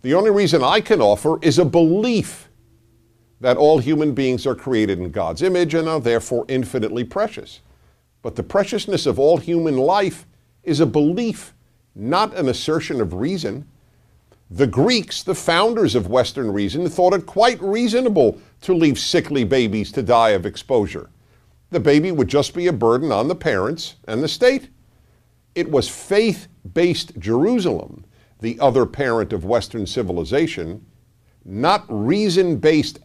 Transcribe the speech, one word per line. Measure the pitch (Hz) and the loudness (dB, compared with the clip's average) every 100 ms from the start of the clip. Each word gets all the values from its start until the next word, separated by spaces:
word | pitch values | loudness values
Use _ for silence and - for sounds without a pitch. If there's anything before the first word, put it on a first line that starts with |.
The | 127 | 2
only | 170 214 | 2 4
reason | 202 185 156 | 4 4 4
I | 127 208 | 4 2
can | - 208 | 2 4
offer | 104 104 151 160 | 4 4 2 2
is | 165 139 | 2 4
a | |
belief | 170 170 165 185 240 220 - - - _ _ _ _ _ _ _ _ _ | 4 4 4 4 2 0 -2 -12 -20 _ _ _ _ _ _ _ _ _
that | 123 123 | 0 4
all | 151 156 | 6 4
human | 120 151 151 | 2 0 0
beings | 131 131 127 139 | 0 0 0 -2
are | |
created | 123 - 117 107 92 | -4 -2 0 0 -2
in | 90 | -4
God's | 98 82 82 | -4 -4 -2
image | 180 180 170 | 0 0 0
and | 165 160 | 0 -2
are | 156 | -2
therefore | 117 117 - 120 - | 0 0 0 -4 -2
infinitely | 131 123 131 107 117 | -4 -4 -4 -4 -4
precious. | 123 196 214 - 104 - _ _ _ _ _ _ | -6 -4 -6 -6 -18 -20 _ _ _ _ _ _
But | 117 - | -12 -8
the | |
preciousness | - 196 202 214 - 190 147 | -2 -2 -2 -4 -4 -2 -2
of | 117 | 2
all | 143 165 | 4 2
human | 170 170 165 131 | 0 -2 0 0
life | 139 196 196 - - _ _ _ | 2 2 0 -6 -20 _ _ _
is | - 143 | -4 0
a | 151 | 2
belief, | 156 147 180 233 - - _ _ _ _ | 2 2 0 -4 -6 -14 _ _ _ _
not | - 110 175 214 196 | -10 -2 0 0 -2
an | 139 | -2
assertion | - - 156 160 135 | -2 -2 -4 -4 -4
of | 98 | -4
reason. | 90 139 185 127 120 147 _ _ _ _ _ _ _ _ | -2 -4 -4 -6 -10 -14 _ _ _ _ _ _ _ _
The | 90 131 | -2 0
Greeks, | 104 190 240 - - | 2 2 2 -2 -10
the | - | -6
founders | 185 - 170 220 233 165 117 | -4 0 2 2 2 2 0
of | 90 | 0
Western | 123 117 - 113 | 0 0 -2 -4
reason, | 101 101 131 175 | -2 -2 -2 -4
thought | - 180 | 2 2
it | 190 - | 2 -4
quite | 190 233 240 | 0 2 2
reasonable | 190 220 240 233 254 190 117 - - _ | -4 -2 0 0 0 2 2 0 -16 _
to | - | -2
leave | 180 160 127 | 2 2 0
sickly | - 170 - 143 | -2 -2 -2 -4
babies | 107 135 113 107 98 | 0 2 0 -2 -4
to | - | -6
die | 107 117 113 | 2 4 4
of | 98 92 | 2 -2
exposure. | - - 127 98 82 - _ _ _ _ _ _ | -10 -2 -2 0 -6 -16 _ _ _ _ _ _
The | 170 | -2
baby | 123 147 180 | 2 2 2
would | 160 101 | 0 0
just | 147 139 | 0 -2
be | 170 180 | -2 -2
a | |
burden | 131 113 120 156 | 0 2 2 0
on | 104 131 | 0 -2
the | |
parents | 180 165 101 104 160 - - - | -2 -2 0 -2 -6 -12 -16 -8
and | 110 | -6
the | 156 | -4
state. | - 247 269 - _ _ _ _ _ _ _ _ - | 0 0 0 -8 _ _ _ _ _ _ _ _ -6
It | 143 | 0
was | 135 - | 0 -2
faith-based | - - 202 226 175 - _ - - 180 170 - - | -8 -2 2 2 -2 -10 _ -6 0 2 0 -6 -10
Jerusalem, | 87 117 180 247 180 92 - - - _ _ _ | -2 2 2 2 -2 -4 -8 -18 -20 _ _ _
the | 113 117 | -8 0
other | 131 123 110 | 2 4 0
parent | - 139 113 98 | 0 -2 0 -2
of | 101 | -6
Western | 85 117 - 117 | -2 -2 -2 -8
civilization, | 92 - 98 87 78 131 165 - 82 101 - _ _ _ _ _ | -6 -6 -4 -4 -2 -2 -2 -6 -10 -12 -18 _ _ _ _ _
not | - 98 147 202 - | -14 -2 0 0 -2
reason-based | 110 110 196 214 175 180 139 - 156 - - | -4 0 0 2 2 0 2 2 2 -2 -10